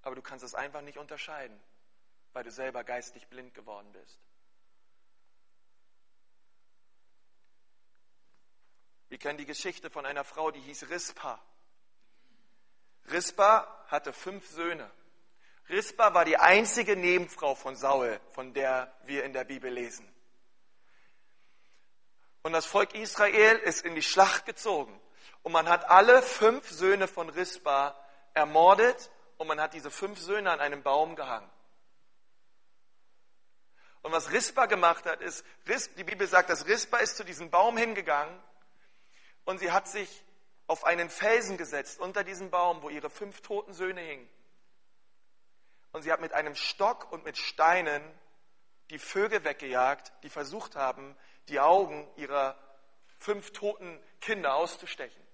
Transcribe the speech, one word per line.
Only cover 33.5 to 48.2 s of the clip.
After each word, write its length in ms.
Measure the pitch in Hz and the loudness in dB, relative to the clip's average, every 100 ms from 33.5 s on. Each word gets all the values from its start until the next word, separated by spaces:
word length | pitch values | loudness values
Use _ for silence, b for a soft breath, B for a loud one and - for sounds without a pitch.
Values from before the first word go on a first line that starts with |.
| - - b b b | -20 -20 b b b
Und 100 | 156 | -4
was 180 | 160 156 | -4 0
Rispa 360 | 208 240 - 233 | -2 0 0 2
gemacht 400 | 208 175 165 175 | 4 4 2 -2
hat, 160 | 160 | -6
ist, 220 | 180 - - b - | -6 -12 -16 b -6
Ris-, 260 | 254 - | -6 -6
die 100 | - | -10
Bibel 240 | 175 196 190 | -12 -4 4
sagt, 200 | 185 180 | 4 4
dass 180 | 165 151 | -2 0
Rispa 320 | 226 - 240 | -2 0 0
ist 180 | 214 - | 0 -4
zu 80 | |
diesem 260 | 185 147 170 | -12 -12 0
Baum 260 | 175 220 233 | 4 4 2
hingegangen 640 | 226 208 160 147 151 185 - - - - b b b b b b | -2 -4 -2 -2 -2 -10 -20 -20 -20 -20 b b b b b b
und 140 | - 185 | -8 -4
sie 140 | 185 | 0
hat 160 | 180 - | 0 0
sich 360 | - 196 - - - - - - | -10 -10 -12 -20 -20 -20 -20 -6
auf 160 | 160 | -2
einen 260 | - 175 170 | 2 0 -2
Felsen 460 | - 202 233 202 185 | -2 2 2 2 -8
gesetzt, 420 | 160 147 135 - | -6 -8 -8 -10
unter 240 | 180 196 | -6 -6
diesem 280 | 185 190 190 | -6 -8 -4
Baum, 300 | 180 175 170 | 0 0 -2
wo 80 | 151 | -6
ihre 200 | 147 143 | -10 -10
fünf 300 | - 202 - | -10 -14 -14
toten 320 | - 208 208 | -8 -8 -8
Söhne 300 | 175 185 185 | -8 -8 -8
hingen. 260 | 165 139 120 - - - - - - - - - - - - - - - - | -12 -14 -18 -20 -20 -20 -20 -20 -20 -20 -20 -20 -20 -20 -20 -20 -20 -20 -16
Und 120 | 160 | -12
sie 100 | 151 | -2
hat 80 | 160 | -2
mit 120 | 160 | 0
einem 220 | - 151 | -2 -4
Stock 560 | 143 - - 202 240 - | -4 -6 0 0 0 -10
und 140 | 165 | -12
mit 140 | 156 143 | -12 -10
Steinen 720 | - - 160 180 165 147 151 156 | -10 2 4 4 0 -4 -6 -20